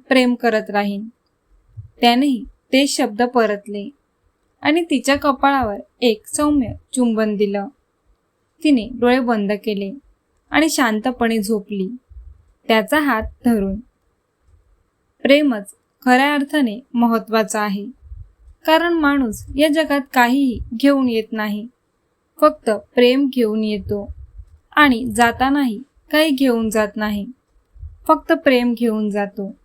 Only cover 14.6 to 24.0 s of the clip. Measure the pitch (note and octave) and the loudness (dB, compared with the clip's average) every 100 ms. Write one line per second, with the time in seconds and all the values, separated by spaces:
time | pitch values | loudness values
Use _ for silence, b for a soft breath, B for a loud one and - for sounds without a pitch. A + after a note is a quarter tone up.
14.6 | _ _ _ _ _ _ A#3+ C#4+ D4 G#3+ | _ _ _ _ _ _ 2 4 4 -2
15.6 | G3 - _ _ B3+ B3+ C#4+ D4 C#4+ D4+ | -8 -20 _ _ 2 4 4 0 -2 0
16.6 | A#3+ G#3 - A#3 A#3 A3+ A3 A3 G#3+ A3 | 0 -2 -6 0 2 0 -2 -2 -2 -2
17.6 | G#3 G3+ A3 - - - - _ - - | -4 -4 -8 -16 -20 -20 -20 _ -20 -8
18.6 | - D#4+ E4+ E4+ C#4+ C#4+ A#3+ G3 - C4+ | 2 2 2 0 2 2 -2 -6 -8 0
19.6 | D#4 D#4 D4+ C#4+ C4+ C4 A#3+ C4+ C4+ G#3 | 2 2 0 -2 -2 2 2 2 0 -2
20.6 | - A3+ C#4 C#4 B3+ A3+ A3 A3 G#3+ G#3 | -8 0 2 4 2 -2 -4 -6 -4 -6
21.6 | A#3+ _ _ _ _ _ _ - D4+ D4+ | -10 _ _ _ _ _ _ 0 0 2
22.6 | A#3 G#3 - - B3 C4+ C#4 B3+ A3 A3 | -4 -4 -2 2 4 4 0 0 -2 0
23.6 | G#3+ G#3 G3 G3+ | -2 -4 -6 -8